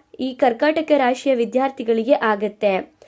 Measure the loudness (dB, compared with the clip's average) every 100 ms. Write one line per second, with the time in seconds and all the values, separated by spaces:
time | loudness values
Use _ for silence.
0 | _ -10 -8 0 0 2 0 0 2 2
1 | 2 0 0 0 0 0 -2 -2 -2 0
2 | 2 2 2 0 -4 -2 0 0 -4 _